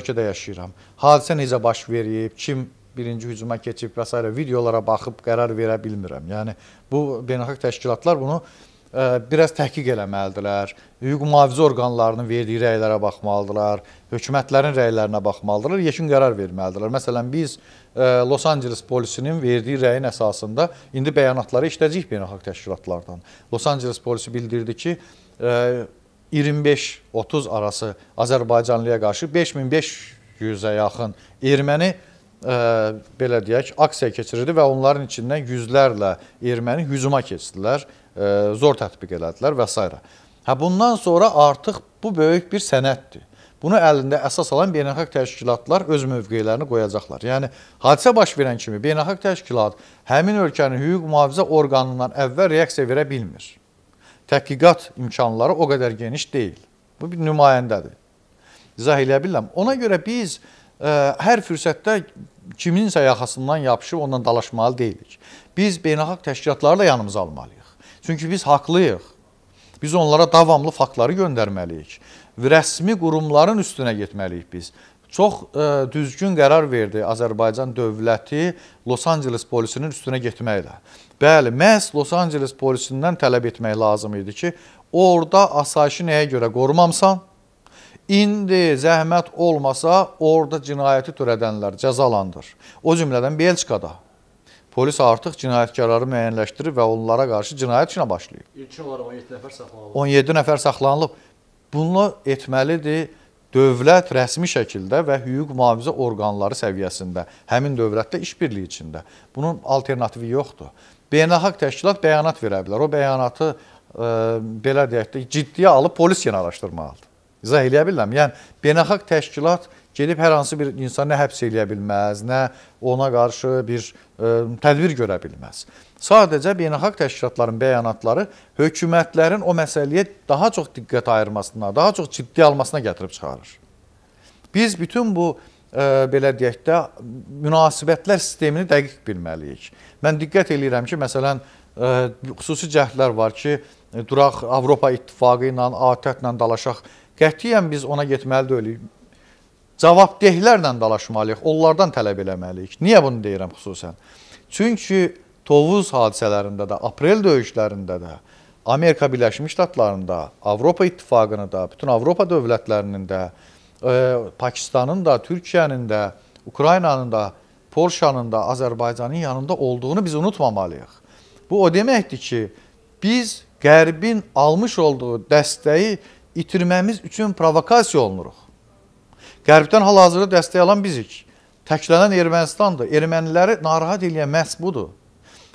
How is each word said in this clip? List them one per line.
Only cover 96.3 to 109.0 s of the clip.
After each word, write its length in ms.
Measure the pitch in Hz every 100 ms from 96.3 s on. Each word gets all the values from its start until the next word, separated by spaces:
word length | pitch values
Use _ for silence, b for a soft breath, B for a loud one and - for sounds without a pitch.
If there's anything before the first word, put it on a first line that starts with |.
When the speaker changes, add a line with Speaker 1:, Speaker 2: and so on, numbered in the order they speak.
| 113 110 - 151
Speaker 1:
və 140 | 127 113
onlara 380 | 113 113 117 135
qarşı 300 | 107 104 143
cinayət 320 | 127 120 160
işinə 160 | 185 120
başlayıb. 380 | 87 - - - 139
Speaker 2:
İlkin 320 | 131 - 143
olaraq 240 | 131 120
on 20 |
yeddi 200 | 123 117 123
nəfər 160 | 135 -
saxlanılıb. 360 | 117 110 107
Speaker 1:
On 120 | 120 143
yeddi 260 | 139 135 160
nəfər 240 | 147 147
saxlanılıb. 540 | 147 - 135 147 160 b b _ _ _ _
Bunu 340 | 147 160 185 202 202 -
etməlidir 840 | 135 127 131 139 170 151 156 151 b b _ _
dövlət 580 | 131 135 123 139 180 180 131
rəsmi 320 | 123 - 175
şəkildə 540 | 135 110 101 95 139 156
və 100 | 139 123
hüquq 260 | 131 147 131
mühafizə 360 | 123 113 131
orqanları 640 | 147 123 104 104 101 98 -
səviyyəsində, 720 | 107 95 92 - 92 90 87 b -
həmin 240 | 120 143 127
dövlətlə 440 | 110 107 110 175
işbirliyi 440 | 175 - 156 101 90
içində. 360 | - 78 80